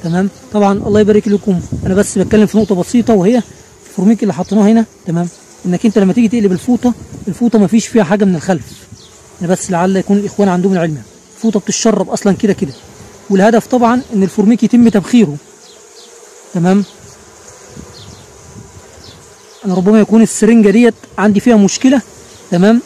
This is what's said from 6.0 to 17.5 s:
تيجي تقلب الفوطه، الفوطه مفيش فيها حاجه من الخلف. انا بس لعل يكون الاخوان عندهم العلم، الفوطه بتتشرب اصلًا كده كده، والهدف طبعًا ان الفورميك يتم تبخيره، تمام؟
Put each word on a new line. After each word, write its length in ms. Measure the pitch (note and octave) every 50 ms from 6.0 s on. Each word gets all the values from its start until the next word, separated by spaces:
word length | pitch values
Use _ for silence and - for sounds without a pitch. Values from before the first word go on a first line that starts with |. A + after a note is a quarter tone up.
| G3 F#3+ F3+
تيجي 140 | A#3+ A#3+
تقلب 240 | G#3 A#3+ A#3+ G3+ G3
الفوطه، 420 | F3+ - - - B3 A3 - B3 A#3 - - - - - -
الفوطه 320 | - E3+ - A#3+ A#3+ - A3
مفيش 280 | G3+ E3+ G#3 A#3 -
فيها 160 | - - A3+ G3
حاجه 220 | C#3+ G#3 G3+ G#3+
من 100 | G3 F3+
الخلف. 300 | D#3 - - F#3 C#3 - - - - - - - - - - - - - - - -
انا 80 | F#3+ E3
بس 220 | F#3 - - -
لعل 260 | F#3 E3 F3+ F#3+ F#3+
يكون 200 | F#3+ - - G3+
الاخوان 320 | G3+ G3+ G3 - - G3+ G3
عندهم 240 | F3+ F3+ F3+ G3+ F#3+
العلم، 280 | F3+ E3 E3+ D3+ C3+ G#2+ - - - _ _ -
الفوطه 240 | - - A3+ G3+ G#3
بتتشرب 500 | - - - - - - - F#3+ F#3+ -
اصلًا 240 | - - - G3+ F#3
كده 200 | - - F#3 -
كده، 200 | - G3 C#3+ - - - - - - - - - - - -
والهدف 380 | G3 F#3+ G3 A3+ A3+ A3 -
طبعًا 340 | - C4 B3 A#3+ A3+ A#3+ B3+ C4 - A#3+
ان 100 | G3 F#3+
الفورميك 400 | F3+ - - G3 G3+ B3 - -
يتم 260 | G3+ - A#3 A#3+ A3+
تبخيره، 460 | - G#3 D#3+ - - B3 G#3 D3 C#3+ C#3+ - - - _ - - - - - - - - - - - - - - - - - - -
تمام؟ 300 | F3+ E3 F3+ F#3+ G3+ G3 - - - - - - - - - - - - -